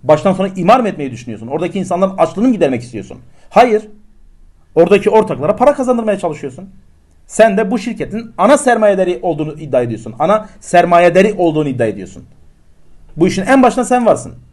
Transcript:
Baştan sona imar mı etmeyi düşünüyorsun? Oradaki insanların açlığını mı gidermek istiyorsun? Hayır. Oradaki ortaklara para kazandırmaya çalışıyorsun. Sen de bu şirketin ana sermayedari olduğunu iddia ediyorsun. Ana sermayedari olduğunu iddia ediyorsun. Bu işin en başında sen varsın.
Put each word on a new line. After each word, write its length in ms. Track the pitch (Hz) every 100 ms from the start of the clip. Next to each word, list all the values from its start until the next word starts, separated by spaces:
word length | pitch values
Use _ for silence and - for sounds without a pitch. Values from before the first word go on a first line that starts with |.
Baştan 300 | 123 151 196
sona 160 | 185 190
imar 320 | 190 175 254
mı 80 | 220
etmeyi 220 | 151 139
düşünüyorsun? 360 | 117 - 107 113
Oradaki 320 | 147 175 196
insanların 380 | 185 180 190 190
açlığını 300 | 165 185 247
mı 60 |
gidermek 280 | 214 151 123
istiyorsun? 360 | - 107 92 - - - -
Hayır. 380 | 202 247 214 214 - - - - _ - _ _
Oradaki 360 | - 180 202 202
ortaklara 460 | 214 - 131 151 202
para 180 | 254
kazandırmaya 440 | 285 254 240 214 196
çalışıyorsun. 520 | 175 151 139 120 190 - _ _ _ _ _
Sen 300 | - 220 196
de 140 | 214
bu 80 | 240
şirketin 540 | 254 214 131 208 233 -
ana 200 | 196 277
sermayedari 600 | 262 226 214 190 180 175
olduğunu 300 | 185 151 151
iddia 300 | 151 151 127
ediyorsun. 320 | 120 107 - -
Ana 300 | 160 214 208 -
sermayedari 760 | - 175 175 170 175 170 196 196
olduğunu 300 | 175 151 147
iddia 180 | 123 113
ediyorsun. 380 | 98 92 - - - - _ _ _ - - - -
Bu 120 | 180
işin 180 | 185 196
en 160 | 269
başında 220 | 247 -
sen 220 | 240 247 226
varsın. 280 | 139 - - -